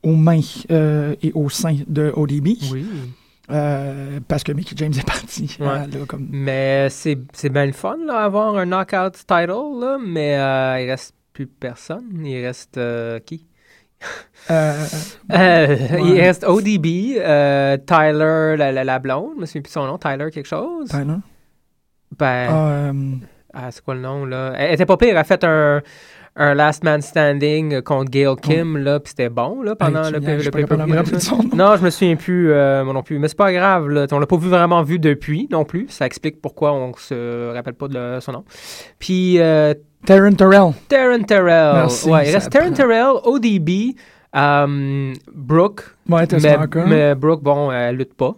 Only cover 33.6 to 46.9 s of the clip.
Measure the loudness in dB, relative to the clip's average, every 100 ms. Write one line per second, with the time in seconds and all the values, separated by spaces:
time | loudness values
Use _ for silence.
33.6 | 2 2 0 -2 0 0 0 0 2 2
34.6 | 4 2 2 2 2 0 -2 -6 -2 -2
35.6 | -2 -4 -8 -6 -6 -4 -8 -8 -12 -2
36.6 | -2 -2 -6 -12 -10 -8 -6 -8 -8 -8
37.6 | -10 -10 -10 -8 -8 -8 -10 -14 -14 -20
38.6 | -20 -20 -20 _ -4 0 2 4 4 4
39.6 | 4 0 _ _ 6 8 8 6 8 8
40.6 | 6 2 0 2 4 2 2 2 6 6
41.6 | 6 4 2 0 2 4 4 0 2 2
42.6 | 2 2 4 4 4 2 2 2 2 0
43.6 | 0 0 -2 -6 -16 _ _ 0 2 2
44.6 | 2 -2 -4 -4 -6 -10 -18 -18 0 2
45.6 | 2 0 -20 _ 0 2 2 2 4 4
46.6 | 2 0 2